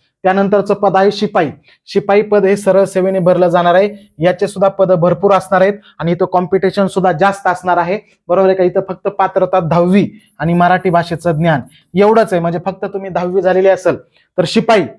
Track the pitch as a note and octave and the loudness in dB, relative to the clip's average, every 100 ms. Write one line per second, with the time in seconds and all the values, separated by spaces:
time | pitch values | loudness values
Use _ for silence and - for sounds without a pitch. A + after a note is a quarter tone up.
0 | _ _ F#3 G3 G3 G3+ G3+ G3+ G3+ F#3+ | _ _ -2 0 0 0 0 0 0 2
1 | G3+ G3+ G#3 G#3 C#3+ - _ _ - G3 | 2 0 -2 -2 -2 -6 _ _ -6 -4
2 | G3+ G3+ G#3+ G#3 F#3+ G3 G3 F#3+ F#3 F#3+ | 0 0 2 0 2 0 0 2 0 -2
3 | F#3 F#3+ F3 F3 F3+ F3 F3 F3+ G#3 G#3 | -2 0 0 2 2 2 2 2 0 -4
4 | _ - E3+ F3 G3 G3 F#3+ G3 F#3 F3+ | _ -2 -2 0 -4 0 0 2 0 2
5 | F3 E3 G3 F#3+ - F#3 F#3+ G3+ - - | 2 0 2 0 0 0 0 -2 -14 -8
6 | D#3+ E3+ F3+ F3+ F3+ F#3+ F#3+ G3+ F#3+ F#3+ | -4 -2 -2 -2 -2 -2 -2 -2 -2 0
7 | F#3 D#3+ G3 G3 F#3+ F3 F3+ F3 E3 G#3 | -2 0 0 0 -4 -4 -2 -2 -2 -6
8 | - _ - F3+ F#3+ F#3+ F3+ F#3 F#3+ F3+ | -8 _ -2 0 2 2 0 0 -6 -8
9 | G3 - F#3 F#3+ F#3 F#3 E3 E3 F3 G3 | -8 -2 -2 -2 0 -2 0 0 2 2
10 | - - _ - D#3 F3 F3 F3+ F#3 E3+ | 0 -6 _ -8 -2 0 2 2 2 0
11 | E3 E3 F3 D3+ E3+ C#3+ - _ _ F3 | -2 -4 -2 0 0 0 -4 _ _ 0
12 | G#3 A3 G#3+ F3+ E3+ F3 F#3+ F#3+ G3 G3 | 4 4 2 -2 -2 -4 -6 -8 -10 -10
13 | F#3+ E3+ F3+ F#3+ F3+ F#3 F#3+ F3+ F3 C3+ | -8 -6 -2 -2 0 2 2 2 0 -4
14 | - _ _ - F3 A3 - A3 C3+ | -10 _ _ -4 -2 0 2 0 0